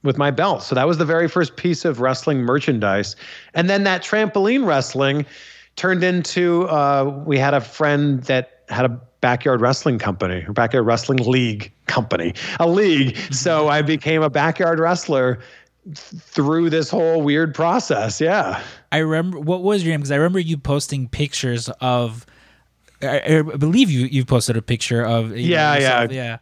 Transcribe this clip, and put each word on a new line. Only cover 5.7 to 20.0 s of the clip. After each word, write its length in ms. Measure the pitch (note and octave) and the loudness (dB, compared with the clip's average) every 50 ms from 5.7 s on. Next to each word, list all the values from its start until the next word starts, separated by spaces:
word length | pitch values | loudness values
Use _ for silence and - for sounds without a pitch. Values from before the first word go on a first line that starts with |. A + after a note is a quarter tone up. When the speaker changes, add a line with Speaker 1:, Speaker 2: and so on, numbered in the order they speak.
| _ | _
Speaker 1:
turned 260 | - - F#3 F#3 F3+ | -4 -2 0 0 2
into, 640 | F3+ F#3 F3+ F3+ D#3+ - - F3+ F3 F3 E3+ E3+ F3+ - | 2 0 0 0 -2 -2 -2 0 2 2 2 2 0 0
uh, 360 | D#3+ D3 C#3+ C#3 C#3+ C#3 C3+ C#3+ C#3 C#3 D3+ | 0 2 2 2 2 2 0 -2 -4 -6 -4
we 100 | D#3 C#3+ | 0 0
had 160 | C3+ C3+ C#3 | 2 2 2
a 80 | C#3+ C#3 | 2 0
friend 640 | A#2 - - - D#3 D3 C#3+ C#3+ D3 D3 C#3 B2+ B2+ | -2 -4 -4 0 0 2 2 2 2 2 0 0 0
that 380 | - C3+ B2+ B2+ - _ _ _ - | 0 0 0 0 -4 _ _ _ -8
had 160 | - A2+ B2+ | -2 0 0
a 120 | B2+ A#2+ B2 - - _ _ | 0 0 -4 -12 -20 _ _
backyard 400 | - B2 B2 B2 - C#3+ B2+ A#2 | 0 0 0 2 2 0 2 4
wrestling 380 | A2+ B2 C3+ - - D#3 B2+ G#2+ | 2 2 2 2 0 0 0 0
company, 440 | - G#2 F#2+ F2+ G2 F2+ F2+ F2+ D#2+ E2+ | -2 -4 -4 -2 -4 -4 -4 -4 -6 -4
or 60 | G#2 | -2
backyard 320 | B2 A#2 A2+ - C3 A2+ | 0 0 2 2 2 2
wrestling 320 | A2+ A#2 A#2 - - C3+ B2+ | 2 0 0 0 0 0 0
league 520 | A#2+ A#2 B2+ C3 B2 A#2 G#2+ G#2 G#2 - _ _ _ | 2 2 2 2 0 0 -4 -6 -10 -14 _ _ _
company, 460 | - - C3+ A2 - - F2 E2 F2 F#2 - - - - - | -2 -2 -2 -2 -2 -4 -2 -2 -4 -6 -6 -10 -10 -2 0
a 80 | E3 | 2
league. 480 | E3+ E3+ G3 G#3+ G3 D#3+ C#3+ C#3 B2 - | 2 4 4 4 4 4 2 2 0 -2
Speaker 2:
Mm-hmm. 200 | - - - C3+ | -6 -8 -6 -6
Speaker 1:
So 340 | B2+ C3 F3+ E3 D#3 D3+ D3+ | -2 0 0 2 2 2 2
I 140 | C#3+ D3+ | 2 2
became 400 | D3 C#3+ D#3+ C#3+ - D3+ D#3+ D#3+ | 2 0 0 -2 0 0 0 2
a 80 | D#3 D3 | 2 2
backyard 480 | B2+ D3+ C#3+ E3 D#3 - F#3 E3+ E3 D#3+ | 2 2 0 0 0 0 0 0 2 2
wrestler 580 | D#3+ E3+ F3+ F3 - - D3+ C3+ B2+ B2 B2 A2+ - - - - - _ _ _ _ | 2 0 0 -2 -2 0 0 2 2 2 0 -2 -8 -20 -20 -20 -20 _ _ _ _
th-, 120 | G3 D3 - - - - F3 | -18 -18 -18 -18 -20 -20 -20
through 480 | - _ - - C#3 C#3+ D#3+ E3 E3+ E3 | -20 _ -2 0 0 2 2 2 2 2
this 180 | D3+ D#3+ D3+ - | 2 0 0 0
whole 320 | - - E3 E3 E3 D#3+ | 0 0 2 2 2 2
weird 320 | D3 D3 C#3+ D#3 E3 D#3+ C#3 | 2 2 2 2 0 0 0
process. 680 | - D#3+ E3+ F#3 B3 - - D3+ G#2 G#2+ A2+ G#2 - | -2 0 0 0 0 0 0 -2 -2 -2 -4 -2 -2
Yeah. 420 | D3+ E3 F#3+ G#3 E3+ - G2 F#2+ - - - - _ _ | 0 0 2 0 0 -2 -4 -8 -10 -14 -18 -20 _ _
Speaker 2:
I 60 | - D3+ | -2 0
remember, 400 | D#3+ D#3 D#3 D#3+ E3 F#3 F#3 D3 | 0 2 0 0 -2 -2 -6 -4
what 240 | D3+ D3+ F3+ F#3 | -2 -2 -2 0
was 200 | F3+ G3 G#3 G3+ E3+ | 0 0 0 2 0
your 80 | E3 | 0
name? 80 | E3 D3 | -2 -2